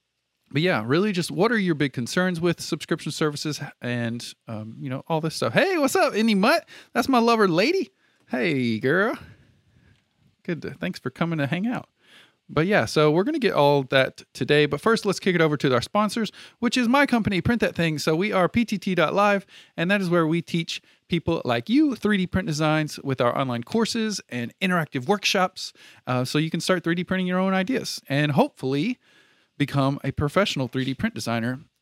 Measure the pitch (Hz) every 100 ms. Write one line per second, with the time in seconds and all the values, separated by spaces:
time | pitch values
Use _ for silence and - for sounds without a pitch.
0 | _ _ _ _ _ 139 170 151 110 147
1 | 214 185 160 151 214 240 185 151 143 -
2 | 117 - 185 170 175 165 - - - 170
3 | - - 160 147 156 143 143 - 123 120
4 | 117 117 - - - 110 110 120 143 131
5 | - 160 156 - 123 131 320 370 269 381
6 | 302 202 226 202 214 330 - - - -
7 | - 254 233 226 196 160 240 381 320 _
8 | _ _ _ 254 214 139 123 110 127 170
9 | 214 311 - - _ _ _ _ _ _
10 | _ _ _ _ - 165 - 139 - -
11 | - - 165 165 139 170 220 254 - _
12 | _ - - _ - 139 165 202 113 -
13 | 151 156 208 311 214 - 143 143 131 135
14 | 131 - - - 143 147 147 147 220 220
15 | 208 175 - 175 160 147 143 127 - 208
16 | 214 233 214 - - _ 240 254 233 269
17 | 277 240 214 185 - 240 190 - 165 156
18 | - 156 208 190 170 226 233 202 - 175
19 | 151 190 208 202 - - - - 170 202
20 | 185 175 160 170 - 170 165 - - _
21 | - 170 170 165 - 120 120 254 311 233
22 | 208 208 180 185 190 151 156 156 151 -
23 | 139 131 120 - 135 120 120 220 220 233
24 | 220 196 - 120 120 - 196 180 151 139
25 | 123 202 - 202 185 - - - - -
26 | - 127 127 151 160 170 - 185 165 175
27 | 175 185 185 180 190 190 185 262 - -
28 | - 135 151 139 285 - 131 139 190 247
29 | _ _ _ _ _ - 143 139 135 139
30 | 139 - 147 - 208 - 127 135 131 131
31 | 226 180 123 117 117 127 - _